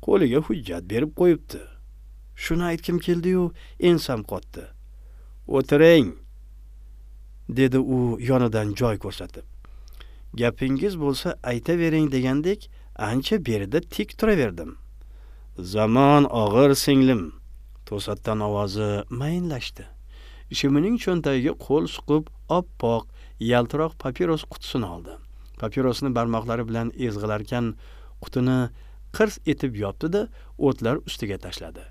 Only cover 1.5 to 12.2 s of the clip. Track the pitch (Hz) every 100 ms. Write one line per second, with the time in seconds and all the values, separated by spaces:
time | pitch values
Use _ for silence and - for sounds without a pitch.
1.5 | - - - - - - - - - -
2.5 | 165 175 165 - 175 175 170 170 185 175
3.5 | - - - 175 165 - 120 101 95 -
4.5 | - - - - - - - - - -
5.5 | 135 131 147 160 165 104 - - - -
6.5 | - - - - - - - - - -
7.5 | 120 135 131 127 131 123 113 120 131 120
8.5 | 110 104 98 123 104 101 - 87 - -
9.5 | - - - - - - - - - 120
10.5 | 110 131 135 185 185 143 135 180 - 127
11.5 | 120 139 170 165 156 151 131